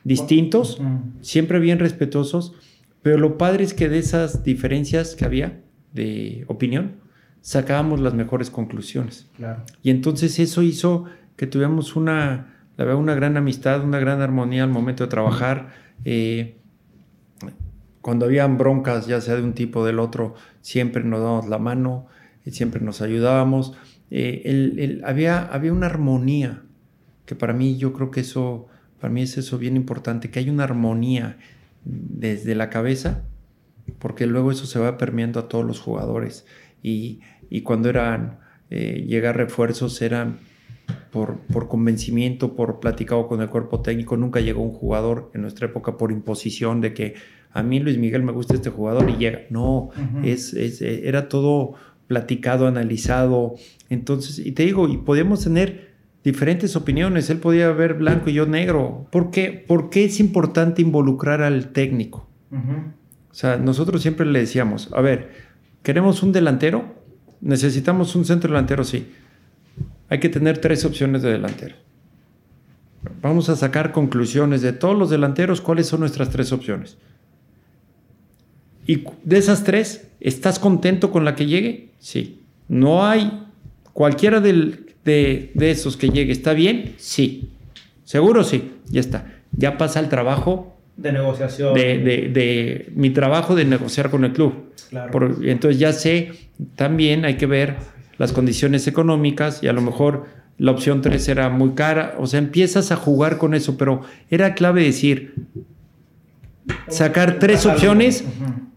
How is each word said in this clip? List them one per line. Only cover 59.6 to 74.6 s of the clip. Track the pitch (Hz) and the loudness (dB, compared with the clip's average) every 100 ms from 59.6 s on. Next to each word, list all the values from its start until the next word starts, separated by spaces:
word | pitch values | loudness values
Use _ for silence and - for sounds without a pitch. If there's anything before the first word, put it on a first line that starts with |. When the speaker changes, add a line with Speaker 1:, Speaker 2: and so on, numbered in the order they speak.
| - | 0
Speaker 1:
¿Por | 170 143 | 0 2
qué | 196 202 | 2 2
es | 202 | 4
importante | 202 175 165 165 165 170 | 4 4 2 2 2 4
involucrar | 165 147 135 131 139 147 | 4 4 4 2 0 0
al | 147 135 123 | 2 0 0
técnico? | 139 135 123 110 - - _ - | -2 0 0 -4 -8 -18 _ -12
Speaker 2:
Ujú. | 135 123 147 160 - _ _ _ | -6 -4 -6 -8 -16 _ _ _
Speaker 1:
O | - | -4
sea, | 131 123 | -2 0
nosotros | 131 131 165 170 | 0 0 0 0
siempre | 160 156 151 | 0 0 2
le | 135 | 2
decíamos, | 117 127 113 104 - | 2 0 0 -2 -4
A | - | 0
ver, | 135 120 - - - _ _ _ | 2 2 -4 -18 -20 _ _ _
queremos | - 165 196 190 | -2 2 4 4
un | 190 | 2
delantero, | 185 160 131 156 220 - - - - _ - | 4 4 4 2 0 -4 -16 -20 -20 _ -10
necesitamos | 143 131 139 131 131 185 175 180 | -2 2 2 0 0 2 2 0
un | 165 | 2
centro | 175 165 | 2 2
delantero, | 147 127 139 | 0 0 0
sí. | 123 123 - - _ _ _ _ _ - - - - | -2 -4 -8 -20 _ _ _ _ _ -12 -12 -12 -4
Hay | 139 | 0
que | 170 | 0
tener | 147 156 156 | 2 0 2
tres | 160 156 151 | 0 0 0
opciones | - 135 135 | 0 0 0
de | 127 | 0
delantero. | 107 101 - - - _ _ _ _ _ _ _ _ _ _ _ - - - | 0 -2 -6 -12 -18 _ _ _ _ _ _ _ _ _ _ _ -18 -16 -6
Vamos | 139 170 165 | 0 2 2
a | 151 | 0
sacar | 135 147 151 | 0 0 0
conclusiones | 156 143 123 117 143 147 139 | 0 0 2 0 2 2 2